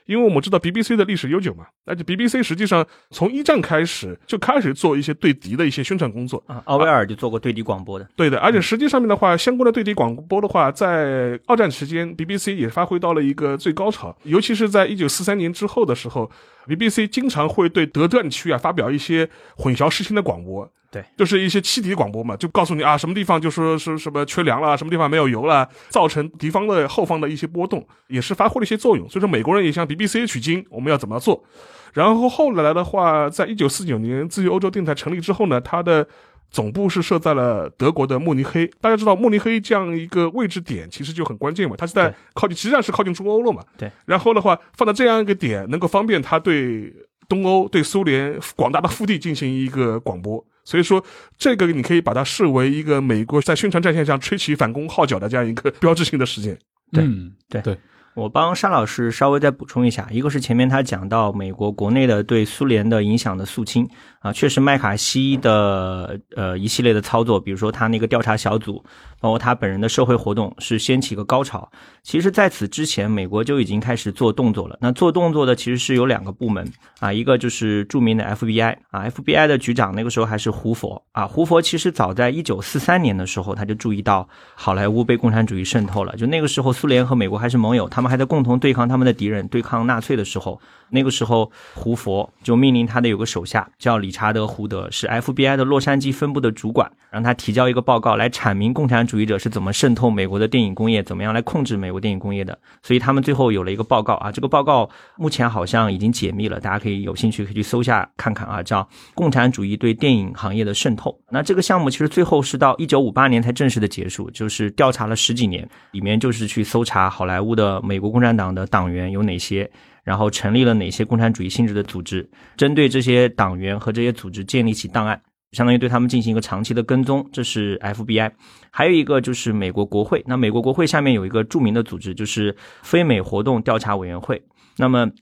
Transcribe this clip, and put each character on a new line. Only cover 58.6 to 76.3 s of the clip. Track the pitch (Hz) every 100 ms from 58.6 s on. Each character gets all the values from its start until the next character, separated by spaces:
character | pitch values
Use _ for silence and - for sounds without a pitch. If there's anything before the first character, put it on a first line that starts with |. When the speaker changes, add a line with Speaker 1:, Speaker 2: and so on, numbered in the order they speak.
| 196
Speaker 2:
老 | 165
师 | 107 - 117
稍 | 113 139
微 | 143
再 | 143
补 | 135
充 | - 123 123
一 |
下， | 113 107
一 | 110
个 | 147
是 | 139
前 | 127
面 | 120 131
他 | 135
讲 | 127 95 95
到 | 113 107
美 | 101 95
国 | 92 104
国 | 104 104
内 | 127
的 | 127 104
对 | 104 117
苏 | 107 - 139
联 | 110 104
的 | 113
影 | 104 117
响 | 110 92
的 | 95
肃 | -
清 | 107 123 127 - - _
啊， | 104
确 | 104 147
实 | 135
麦 | 139 139
卡 | 107 104
锡 | - 123 135 135
的， | 123 107 101 95 92 92 90 101 -
呃， | - 95 92
一 | 104
系 | -
列 | 120
的 | 107
操 | 101 117
作， | 117 101
比 | 92
如 | 95
说 | 107
他 | 110 113
那 | 113
个 | 113
调 | 120
查 | 113 110
小 | 107 110
组， | 107 101 - - - -
包 | 113
括 | 113
他 | 123
本 | 123 101
人 | 95
的 | 110
社 | -
会 | 127 123
活 | -
动 | 104 104 -
是 | - 110
掀 | - 131
起 | 135
一 | 101
个 |
高 | 101 131
潮。 | 135 95 - - - _
其 | - 156
实 | 185
在 | 190 196
此 | - -
之 | -
前， | 156 - 104
美 | 107 92
国 | 101
就 | 117 143
已 |
经 | 101 104
开 | 107
始 | 117 107
做 | 92 120
动 | 107 123
作 | 104 87
了。 | -
那 | 120
做 | 127 175
动 | 170 175
作 | 151 131
的 |
其 | 123 -
实 | 123
是 | -
有 | 127
两 | 127 113
个 | 98